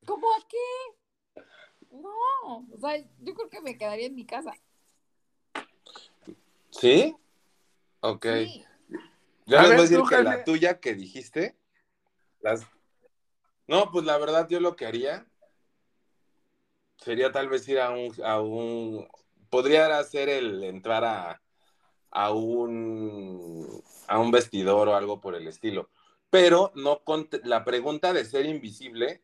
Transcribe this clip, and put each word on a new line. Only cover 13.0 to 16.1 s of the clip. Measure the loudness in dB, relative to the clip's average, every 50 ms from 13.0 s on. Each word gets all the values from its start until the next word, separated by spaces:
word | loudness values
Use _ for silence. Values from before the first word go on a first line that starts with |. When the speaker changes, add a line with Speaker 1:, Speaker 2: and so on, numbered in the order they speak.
| _ _ _ _ _ _ _ _ _ _ _ _ _
Speaker 2:
No, | 0 0 2 2 2
pues | -2 -2 0
la | 0 0
verdad | 0 0 0 0 0 0 0
yo | -2 -2
lo | -2 -2 -2
que | -4 -6
haría | -6 -6 -4 -4 -6 -6 -8 -14 _ _ _ _ _ _ _ _ _ _ _ _ _ _ _ _ _